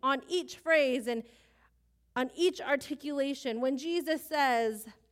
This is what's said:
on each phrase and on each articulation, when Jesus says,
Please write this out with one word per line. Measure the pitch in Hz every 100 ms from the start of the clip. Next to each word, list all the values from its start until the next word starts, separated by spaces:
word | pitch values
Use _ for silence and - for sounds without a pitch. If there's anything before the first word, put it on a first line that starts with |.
on | 262 269 -
each | 359 269 -
phrase | 320 320 277 254 226
and | 233 233 - _ _ _ _ _ _ _ -
on | 254 -
each | 359 -
articulation, | - 277 - 294 285 285 277 269 254 226
when | 262 269
Jesus | 311 339 285 311 -
says, | 302 277 233 226 214 - - _